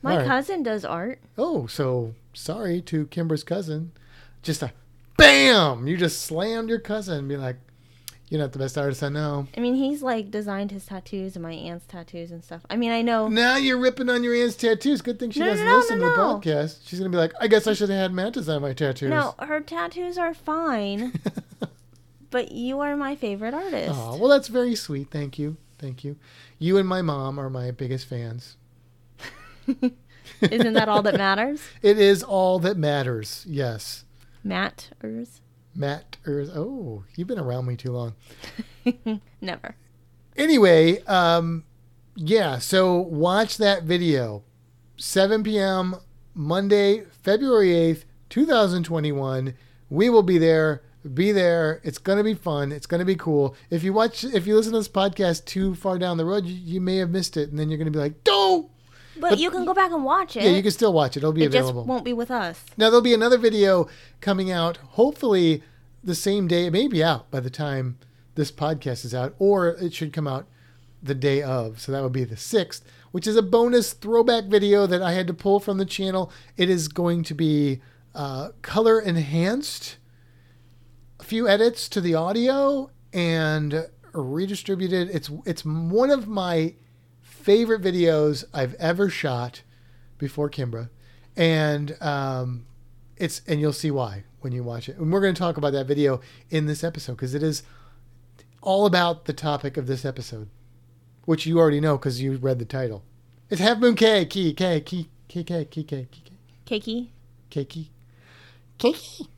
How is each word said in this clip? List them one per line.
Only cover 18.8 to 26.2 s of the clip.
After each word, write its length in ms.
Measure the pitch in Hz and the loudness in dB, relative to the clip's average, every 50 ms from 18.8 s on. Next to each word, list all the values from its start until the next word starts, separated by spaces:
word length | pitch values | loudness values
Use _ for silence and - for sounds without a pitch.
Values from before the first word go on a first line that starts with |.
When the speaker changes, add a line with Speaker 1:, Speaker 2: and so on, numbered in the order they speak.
| 156 139 131 127 143 135 | -2 -2 -2 -2 -2 0
Speaker 1:
No, 240 | 311 311 285 - - - | 0 0 0 -2 -4 -10
her 220 | - 294 302 311 | -8 -6 -6 -6
tattoos 560 | 302 - 330 339 349 339 349 349 359 359 349 359 | -6 -6 -8 -8 -8 -8 -8 -8 -8 -8 -4 -4
are 160 | 349 330 330 | -4 -4 -4
fine. 800 | - - - 302 320 330 320 269 220 208 202 202 202 226 254 247 | -6 -6 -6 -4 -2 -2 -2 -2 -2 -2 -4 -4 -4 -6 -6 -6
Speaker 2:
<laughs> 60 | - - 202 - - - _ - _ - - - _ _ _ _ - _ _ _ _ - _ | -6 -6 -6 -8 -8 -14 _ -12 _ -12 -12 -12 _ _ _ _ -20 _ _ _ _ -20 _
Speaker 1:
But 200 | - 247 240 - | -6 -6 -6 -4
you 300 | - - 240 247 262 277 | -8 -8 -8 -6 -4 -4
are 160 | 285 294 285 | -4 -4 -4
my 180 | 285 285 269 285 | -4 -4 -6 -6
favorite 400 | 285 - 220 202 196 214 220 269 | -6 -6 -6 -6 -6 -8 -8 -6
artist. 360 | 311 359 392 320 110 82 - 143 | -6 -6 -6 -6 -6 -4 -4 -6
Speaker 2:
Aw, 200 | 135 113 113 117 | -6 -6 -8 -6
well, 120 | 151 208 262 | 0 4 4
that's 200 | 285 277 277 - | 4 4 4 0
very 260 | 220 254 247 247 233 | -2 -2 -2 0 -2
sweet. 340 | - - - 151 170 160 - - | -4 -6 -8 -8 -8 -8 -8 -8
Thank 260 | 156 147 139 135 - | -8 -8 -8 -8 -8
you. 180 | 147 147 156 160 _ _ _ _ | -8 -8 -8 -10 _ _ _ _
Thank 240 | - 135 127 127 - | -14 -14 -14 -12 -12
you. 140 | 143 143 143 | -14 -14 -14